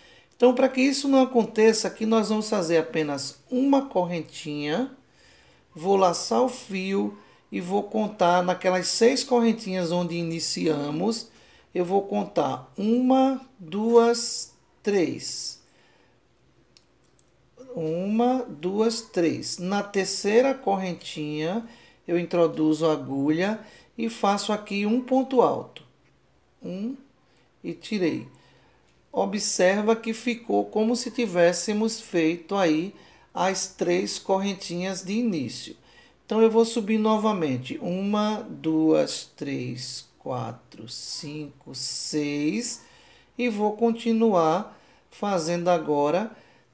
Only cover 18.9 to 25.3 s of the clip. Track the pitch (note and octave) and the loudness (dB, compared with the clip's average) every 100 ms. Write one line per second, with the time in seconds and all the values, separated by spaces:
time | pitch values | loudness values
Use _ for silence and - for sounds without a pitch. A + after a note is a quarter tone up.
18.9 | A3+ - F#3+ E3 B2 - - F3+ G3+ G3 | 2 -2 2 2 2 -4 -6 -2 -2 0
19.9 | G3 F#3 - G3+ A3 C4+ C4 - G3 F#3 | 0 0 0 4 6 4 2 0 0 -2
20.9 | E3 - D#3 D3+ D3+ D#3+ G#3+ A3+ - - | -6 -10 -8 -6 -4 -2 -4 -6 -14 -20
21.9 | _ - F3 E3+ F3 E3 D3 D#3 D3+ D#3+ | _ -4 -2 0 2 2 4 2 2 2
22.9 | D3 C3 C#3 C#3+ D#3+ F#3+ A3 - - _ | 0 -2 -2 0 2 0 -2 -8 -20 _
23.9 | - A3+ - G3+ G3+ - G#3 G#3 G3+ G#3 | -8 -6 0 0 2 0 -4 -4 -2 0
24.9 | A#3+ B3 C4 C4 | 0 2 0 2